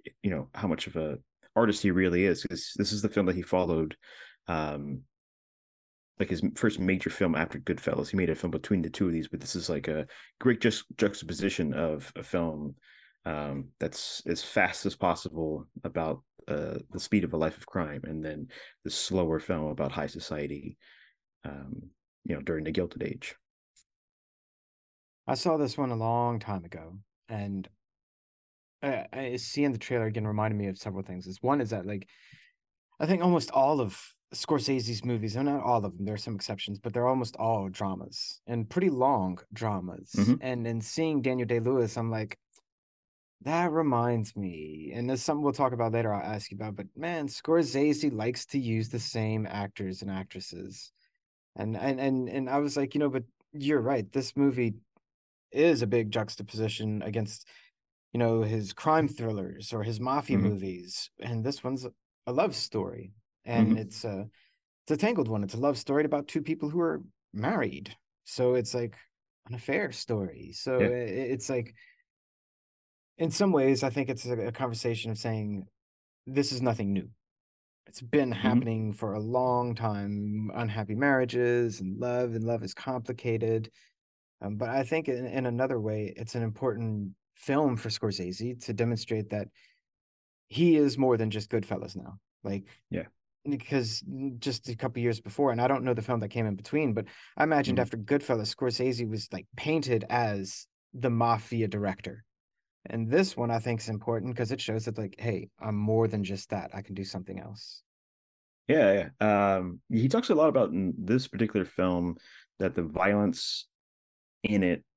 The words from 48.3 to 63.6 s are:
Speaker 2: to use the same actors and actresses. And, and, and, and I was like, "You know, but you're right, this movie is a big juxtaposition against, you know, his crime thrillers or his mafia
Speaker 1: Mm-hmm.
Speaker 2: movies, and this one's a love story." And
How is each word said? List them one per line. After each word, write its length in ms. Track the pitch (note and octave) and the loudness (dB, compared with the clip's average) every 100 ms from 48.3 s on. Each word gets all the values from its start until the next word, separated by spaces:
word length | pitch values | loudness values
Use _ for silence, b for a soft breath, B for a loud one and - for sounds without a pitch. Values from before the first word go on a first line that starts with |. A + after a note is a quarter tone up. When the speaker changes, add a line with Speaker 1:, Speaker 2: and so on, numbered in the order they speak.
| A#2 - | -4 -4
Speaker 2:
to 120 | C#3 | -2
use 300 | A#2+ A2 A2+ | 0 0 0
the 100 | A#2 | -4
same 460 | - A#2 A2 A2 G#2+ | -4 -2 0 0 -2
actors 560 | G2+ G2 - F#2+ F#2 | -4 -6 -6 -8 -6
and 80 | G2 | -6
actresses. 800 | F#2+ F#3+ F#2 - F2 - - - _ _ _ _ _ _ - | -6 -8 -12 -12 -12 -12 -14 -20 _ _ _ _ _ _ -8
And, 220 | G#2+ A2 | -6 -2
and, 220 | C3+ C3 | -2 0
and, 280 | C3+ C3 B2 | 0 0 -2
and 220 | C3 B2+ | -4 0
I 80 | C#3 | 0
was 180 | D3 D3 | 0 0
like, 200 | C#3 D3 | 0 2
"You 40 | |
know, 120 | D3 | 0
but 120 | B2+ A#2+ _ _ | 0 -6 _ _
you're 300 | D3 C#3 C#3+ | -4 2 2
right, 300 | A#2 B2+ F#2+ | 2 0 -2
this 240 | C3+ B2+ C#3+ | -4 -2 2
movie 380 | C#3 B2+ A#2 A2 _ _ _ _ _ _ _ | 2 4 0 -2 _ _ _ _ _ _ _
is 320 | C3 E3 C3 | 4 6 6
a 40 | A2 | 4
big 220 | A#2+ G#2+ | 2 2
juxtaposition 920 | A2 G#2+ - G#2 A2 A2 A2 G#2+ G#2+ | -2 -4 -6 -10 -2 -2 -2 -2 -2
against, 440 | G2 A2 G#2+ - - b b _ _ _ _ | -2 -2 -4 -8 -18 b b _ _ _ _
you 60 | A#2+ | 2
know, 240 | A#2 A2+ | 4 4
his 320 | G#2+ A2 F#2+ | 2 0 -4
crime 340 | - D#3 D#3+ D3+ | -2 4 4 4
thrillers 640 | - A2+ G#2 F#2+ - G#2+ | 0 -4 -2 -6 -8 -8
or 120 | A2+ | -4
his 160 | A2 G#2+ | -2 -2
mafia 380 | B2+ C#3+ - - | 0 -2 2 2
Speaker 1:
Mm-hmm. 100 | G2 | 4
Speaker 2:
movies, 640 | G2+ F#2+ F2+ F#3 - - - | 0 -4 -8 -10 -10 -10 -10
and 240 | A#2+ A2+ | -6 -2
this 200 | A#2+ C#3+ | -2 -4
one's 220 | B2+ C3 B2+ | -4 -6 -8
a 480 | _ _ _ - | _ _ _ -2
love 220 | C3 G3 - | 0 0 0
story." 580 | - A2 F2+ - F#2 - _ _ - | -4 -2 -2 -6 -14 -18 _ _ 0
And 220 | A#2 | 6